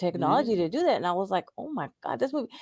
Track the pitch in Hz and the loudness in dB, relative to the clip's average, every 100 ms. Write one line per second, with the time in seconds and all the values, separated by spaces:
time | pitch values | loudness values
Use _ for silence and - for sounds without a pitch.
0 | 180 175 160 233 240 202 165 247 349 214 | -2 0 2 4 4 2 0 2 2 2
1 | 175 175 196 190 - - 277 277 139 _ | 2 -2 0 -2 -4 -10 -8 -6 -6 _
2 | - 226 269 294 233 - | -6 -2 -2 -2 -4 -10